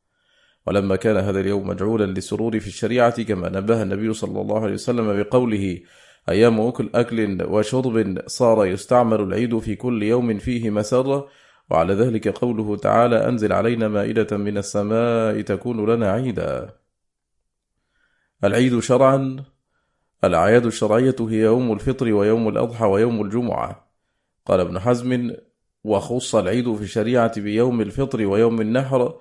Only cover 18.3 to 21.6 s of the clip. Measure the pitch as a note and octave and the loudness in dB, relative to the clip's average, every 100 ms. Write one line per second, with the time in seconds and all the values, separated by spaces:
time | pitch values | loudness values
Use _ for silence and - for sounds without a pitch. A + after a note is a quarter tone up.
18.3 | - G2+ A2 B2+ A#2+ A#2+ C3 C3 C#3 C3+ | -4 0 2 2 2 2 4 6 4 -2
19.3 | C3 C#3 _ _ _ _ _ _ - F#2 | -8 -14 _ _ _ _ _ _ -2 2
20.3 | E2+ F#2 A#2+ A#2 G#2+ G#2+ A2 C3 A#2+ A2+ | 4 6 4 4 -2 2 2 2 0 -2
21.3 | A2 A2 A#2+ | 2 4 2